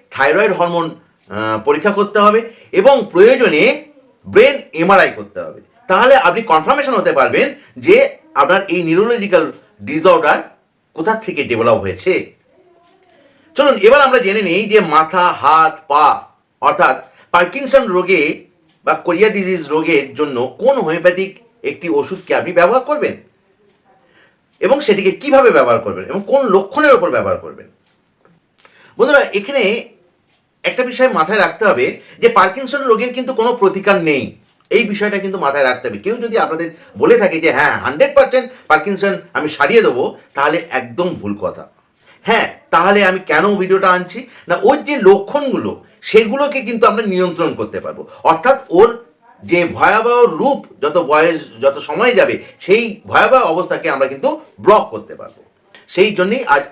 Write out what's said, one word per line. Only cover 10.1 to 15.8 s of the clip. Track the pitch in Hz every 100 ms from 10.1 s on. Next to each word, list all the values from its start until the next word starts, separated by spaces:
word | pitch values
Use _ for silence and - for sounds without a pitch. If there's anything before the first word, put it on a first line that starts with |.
| 165 147 180 - _ _ _ _
কোথা | - 160 220
থেকে | - 147
ডেভেলপ | 117 117 117 104
হয়েছে। | 98 92 185 165 - _ _ _ _ _ _ _ _ _ _ _ _ -
চলুন | 285 214
এবার | 202 285
আমরা | 277 247
জেনে | 190 214
নিই | 185 180 220
যে | 214
মাথা, | 170 151 156 185 175 -
হাত, | 135 160 156 156